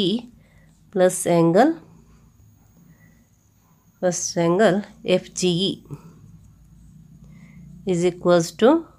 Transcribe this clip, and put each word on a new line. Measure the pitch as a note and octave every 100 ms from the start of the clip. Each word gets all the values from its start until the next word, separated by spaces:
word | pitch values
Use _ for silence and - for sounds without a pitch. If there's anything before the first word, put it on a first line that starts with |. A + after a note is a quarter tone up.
E | F#3 A#3 - - _ _ _ _ _
plus | G3 F3+ F3+ E3+
angle, | E3+ E3 F3+ D4 E4 - - _ _ _ _ _ _ _ _ _ _ _ _ _ _ _ _ _ _ _ -
first | F#3 F3 - F3
angle | E3+ F3+ G#3+ G3 - - -
F | F#3 -
G | - F3+
E | E3+ F#3+ - - C#3+ - - - - - - - - - - - - - - - - - - G3
is | F3 F3+
equals | F3 F3 F3 E3
to | - A3+ E4 -